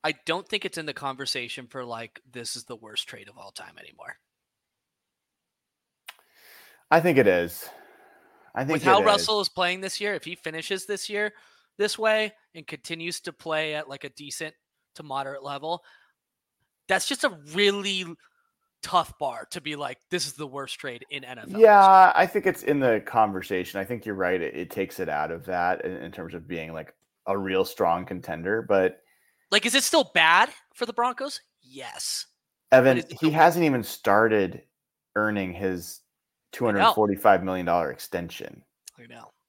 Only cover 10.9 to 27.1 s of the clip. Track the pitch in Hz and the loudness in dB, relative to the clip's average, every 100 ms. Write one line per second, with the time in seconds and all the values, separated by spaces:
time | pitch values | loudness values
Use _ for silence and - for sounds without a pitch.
10.9 | 196 - 208 214 - _ _ _ - 208 | -8 -6 -4 -4 -6 _ _ _ -4 -4
11.9 | - 220 214 214 _ _ 165 151 151 - | 0 0 0 -2 _ _ -20 -16 -16 -12
12.9 | 165 165 165 - - 165 156 156 151 151 | -10 -8 -10 -12 -14 -6 -4 -2 -6 -10
13.9 | 139 143 - 147 - 156 _ _ _ _ | -14 -16 -16 -14 -10 -12 _ _ _ _
14.9 | - 151 135 135 139 139 139 151 170 _ | -20 -10 -8 -6 -10 -10 -10 -6 -8 _
15.9 | _ _ _ _ _ _ _ _ _ - | _ _ _ _ _ _ _ _ _ -2
16.9 | 190 - 277 277 170 147 165 202 202 196 | -2 0 -2 -2 -4 -8 2 2 2 -4
17.9 | 190 175 165 _ _ _ _ _ _ - | -4 -8 -14 _ _ _ _ _ _ 0
18.9 | 180 156 - 139 120 - 175 151 147 139 | 0 0 -6 -8 -8 -12 -12 -10 -8 -10
19.9 | 131 _ 180 147 139 147 135 135 - 139 | -12 _ -6 -6 -10 -12 -10 -12 -12 -12
20.9 | 120 131 143 127 123 107 196 220 208 190 | -14 -14 -14 -12 -16 -10 6 8 10 10
21.9 | 190 185 - 185 208 185 - - 143 127 | 10 10 8 2 2 -2 -2 -2 2 2
22.9 | 110 - 117 110 95 90 92 90 98 95 | 2 0 2 2 0 -4 -4 -4 -8 -6
23.9 | 120 107 95 90 92 80 73 87 - 95 | -8 -8 -4 -2 0 -4 -8 -10 -6 -6
24.9 | - 85 73 76 82 92 90 87 92 - | -6 -6 -4 -4 -8 -6 -2 -2 -2 -6
25.9 | 90 82 - 82 85 80 85 80 82 78 | -10 -12 -12 -12 -14 -10 -10 -10 -12 -14
26.9 | _ _ | _ _